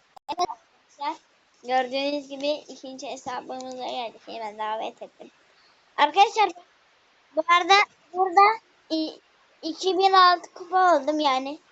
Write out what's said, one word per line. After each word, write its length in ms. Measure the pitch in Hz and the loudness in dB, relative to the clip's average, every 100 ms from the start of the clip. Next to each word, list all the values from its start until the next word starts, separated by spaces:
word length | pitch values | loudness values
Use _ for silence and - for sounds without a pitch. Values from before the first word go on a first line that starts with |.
| _ _ - | _ _ -10
Evet 200 | 330 359 | -6 -6
arkadaşlar 680 | - _ _ _ - 285 320 _ _ _ _ | -8 _ _ _ -12 -10 -10 _ _ _ _
gördüğünüz 640 | 240 254 247 269 277 294 269 | -4 -2 -2 -4 -4 -6 -8
gibi 220 | 269 285 | -8 -6
ikinci 580 | 302 - 262 262 262 269 | -6 -8 -20 -18 -16 -14
hesabımıza 800 | 262 254 247 - 254 262 254 247 | -14 -10 -12 -10 -12 -14 -12 -10
geldik. 340 | 254 226 214 - | -10 -12 -14 -18
Hemen 320 | 226 214 208 | -14 -12 -8
davet 440 | 214 220 220 233 | -8 -8 -10 -14
ettim. 300 | 196 - - _ _ _ _ _ _ - | -20 -20 -20 _ _ _ _ _ _ 0
Arkadaşlar 540 | 294 339 403 453 392 - - _ _ _ _ _ _ 294 | 2 4 4 4 0 -2 -20 _ _ _ _ _ _ -4
bu 80 | - | 2
arada 280 | 349 349 392 403 _ _ | 2 4 4 2 _ _
burada 460 | 359 381 349 403 453 _ _ - | -4 0 4 4 4 _ _ -8
i-, 280 | 320 311 - _ _ _ _ | -6 -6 -10 _ _ _ _
iki 360 | 320 302 370 359 | -12 -6 -2 2
bin 160 | 392 | 4
altı 400 | 381 359 349 - | 6 6 4 -2
kupa 420 | - 349 370 359 302 | -20 -4 0 4 2
oldum 240 | 262 302 | 0 -2
yani. 400 | 294 262 269 302 _ | 0 -2 -6 -12 _